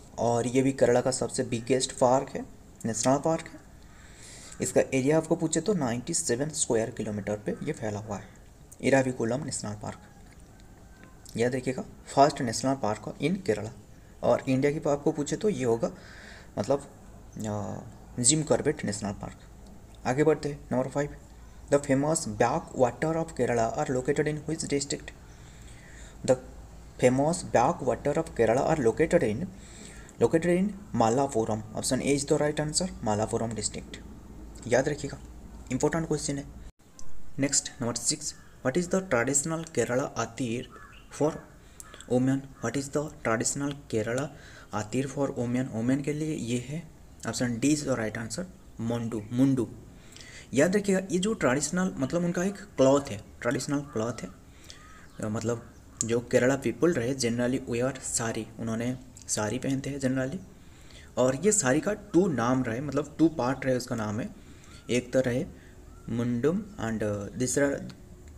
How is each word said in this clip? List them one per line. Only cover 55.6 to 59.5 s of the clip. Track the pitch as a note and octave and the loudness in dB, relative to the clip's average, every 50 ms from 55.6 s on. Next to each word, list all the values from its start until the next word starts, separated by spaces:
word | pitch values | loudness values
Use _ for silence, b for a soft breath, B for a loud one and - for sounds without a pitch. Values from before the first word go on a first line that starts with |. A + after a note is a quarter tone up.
| - - - - - - - - - | -6 -14 -20 -20 -20 -10 -6 -4 -2
जो | A2 A#2 A#2+ | 0 0 0
केरला | A#2 - - A#2+ A#2+ B2+ C#3 | 2 4 4 6 6 6 4
पीपल | C3+ - A#2+ G#2 - D3+ E3+ | 2 0 -2 0 4 4 4
रहे | F3 C3 A2+ B2 C#3 | 4 2 0 -2 -2
generally | C3 B2+ A#2 A#2 A#2+ B2 B2 C3 C3 - - | 0 0 0 0 2 0 0 0 0 -2 -2
wear | B2 A#2 B2 C3 C#3 - | -2 0 0 -2 -2 -4
साड़ी, | - - - - A#2 A2+ A2+ A2+ G#2+ - - - | -6 -4 -4 -2 -2 -2 -2 -4 -6 -8 -8 -6
उन्होंने | A2+ A2+ A2 A2+ A#2 B2 B2+ B2+ - - - - - - | -4 -2 -2 0 0 -2 -2 -4 -8 -16 -18 -14 -8 -4
साड़ी | - A2 G#2+ G#2+ | -2 -2 0 0